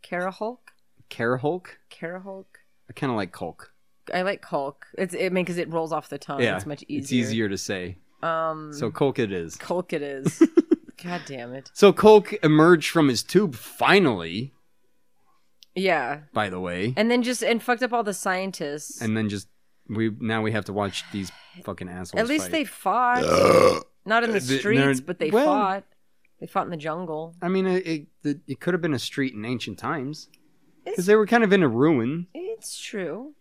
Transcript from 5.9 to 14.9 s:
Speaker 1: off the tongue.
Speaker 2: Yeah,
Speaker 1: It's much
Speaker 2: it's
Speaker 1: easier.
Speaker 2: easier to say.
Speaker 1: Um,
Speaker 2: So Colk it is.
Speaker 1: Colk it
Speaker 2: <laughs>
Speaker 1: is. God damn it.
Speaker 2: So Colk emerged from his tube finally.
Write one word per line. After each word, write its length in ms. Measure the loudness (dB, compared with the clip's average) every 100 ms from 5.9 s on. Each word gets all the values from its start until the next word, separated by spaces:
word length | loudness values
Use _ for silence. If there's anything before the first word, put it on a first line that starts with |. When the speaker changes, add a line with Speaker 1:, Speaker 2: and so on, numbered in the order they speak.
Speaker 1:
off 180 | -6 -6
the 80 | -14
tongue. 220 | -10 -2
Speaker 2:
Yeah, 140 | -2 -2
Speaker 1:
It's 80 | -6
much 160 | -12
Speaker 2:
it's 280 | -8 -8 -2
Speaker 1:
easier. 120 | -2 0
Speaker 2:
easier 240 | 0 -2
to 80 | -4
say. 400 | -6 -8 -8 -12 _ _
Speaker 1:
Um, 500 | -6 -4 -4 -6 -12
Speaker 2:
So 180 | -6 -6
Colk 260 | 0 0 0
it 120 | -2
is. 260 | -2 -8 -12
Speaker 1:
Colk 340 | -6 -6 -4
it 80 | -8
Speaker 2:
<laughs> 20 |
Speaker 1:
is. 380 | -8 -4 -4 4 4 6 2 0 -2 -16
God 180 | -8 -8 -8
damn 280 | -12 -10
it. 180 | -12 -14
Speaker 2:
So 180 | 6 6
Colk 460 | 8 8 8 6 0
emerged 480 | 4 6 8 6 4
from 160 | 2 4
his 140 | 2
tube 320 | 2 2 2 -4
finally. 1000 | -16 -2 4 6 6 2 -4 -6 -8 _ _ _ _